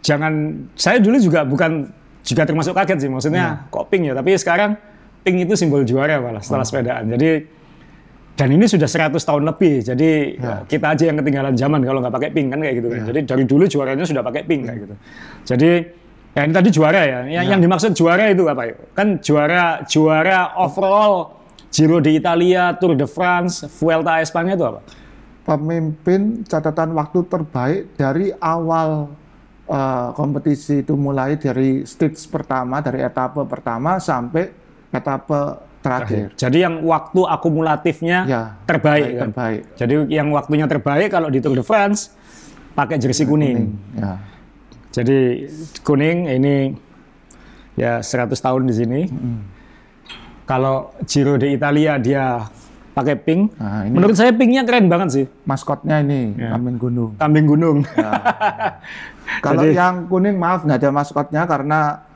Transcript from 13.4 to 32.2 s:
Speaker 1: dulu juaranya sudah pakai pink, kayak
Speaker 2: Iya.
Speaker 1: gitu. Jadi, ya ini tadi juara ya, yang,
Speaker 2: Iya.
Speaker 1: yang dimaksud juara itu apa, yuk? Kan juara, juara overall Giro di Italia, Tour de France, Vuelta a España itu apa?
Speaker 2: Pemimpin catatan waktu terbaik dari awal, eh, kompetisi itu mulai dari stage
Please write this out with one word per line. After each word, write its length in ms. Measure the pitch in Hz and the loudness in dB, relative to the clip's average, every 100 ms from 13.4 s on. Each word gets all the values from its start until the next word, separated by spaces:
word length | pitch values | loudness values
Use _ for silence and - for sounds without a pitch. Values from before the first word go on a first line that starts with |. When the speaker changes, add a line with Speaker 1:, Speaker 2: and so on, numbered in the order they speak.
Speaker 1:
dulu 200 | 127 139 185 | 2 4 4
juaranya 380 | 147 135 135 | 2 -2 -4
sudah 180 | 175 143 | -2 -2
pakai 220 | 120 131 | -4 -6
pink, 180 | 151 151 | -4 -4
kayak 120 | 120 117 | -4 -10
Speaker 2:
Iya. 80 | |
Speaker 1:
gitu. 120 | 101 104 - - - - - | -12 -16 -20 -20 -20 -20 -4
Jadi, 260 | 123 160 175 170 - - - - | 2 4 4 0 -14 -20 -20 -8
ya 100 | - | -2
ini 100 | 147 | 0
tadi 160 | 165 185 | 4 4
juara 320 | 156 156 185 | 4 4 4
ya, 180 | 151 127 131 | 2 -2 -4
yang, 180 | 165 | -2
Speaker 2:
Iya. 60 | 180 | 0
Speaker 1:
yang 120 | 196 | 4
dimaksud 300 | 170 180 220 | 4 4 0
juara 360 | - 165 180 214 | 2 4 4 4
itu 160 | 190 165 | 4 2
apa, 160 | 131 117 | 0 -6
yuk? 120 | - - | -10 -10
Kan 160 | - 208 180 | -2 0 0
juara, 640 | - 147 151 175 170 156 | 0 2 2 2 2 0
juara 560 | 135 151 156 156 175 185 175 180 | -2 2 4 4 2 2 0 -2
overall 880 | 175 156 196 202 214 185 160 - - - - | -2 0 2 4 4 2 -2 -14 -20 -20 -6
Giro 320 | - 160 170 | 2 4 4
di 160 | 151 156 | 4 2
Italia, 560 | 175 170 180 180 180 | 2 2 4 4 2
Tour 200 | 175 180 | 0 0
de 100 | 143 143 | 0 -2
France, 580 | - 180 175 175 175 147 | -2 0 0 -2 -6 -12
Vuelta 400 | - 156 160 160 | -2 0 2 2
a 60 | 160 | 0
España 340 | 160 170 170 | 0 -2 -2
itu 100 | 190 | 0
apa? 160 | 135 107 - - - - - - | -2 -4 -18 -20 -20 -20 -20 -14
Speaker 2:
Pemimpin 1000 | - 151 156 170 160 156 - 190 208 233 | -4 -2 -2 -2 -4 -4 0 2 0 -4
catatan 500 | 208 160 156 151 160 | -4 -2 -2 -2 -2
waktu 280 | 160 147 180 | -2 -2 -2
terbaik 680 | 175 180 151 131 123 185 - | -2 -4 -4 -2 -2 -2 -6
dari 400 | - 139 147 196 | -2 -2 0 -2
awal, 800 | - 165 165 165 165 160 151 147 147 - - - - | -2 -2 -2 0 0 0 -2 -6 -12 -20 -20 -20 -20
eh, 460 | - 139 135 127 123 | -6 -2 -2 -2 -4
kompetisi 680 | - 135 143 151 143 - 143 | -4 -2 -2 -2 -2 0 -2
itu 120 | 139 | 0
mulai 420 | 143 139 135 131 151 | -2 0 -2 -2 -2
dari 480 | 143 123 135 135 | -2 0 0 0
stage 340 | 139 - 160 156 | -4 -2 -2 -2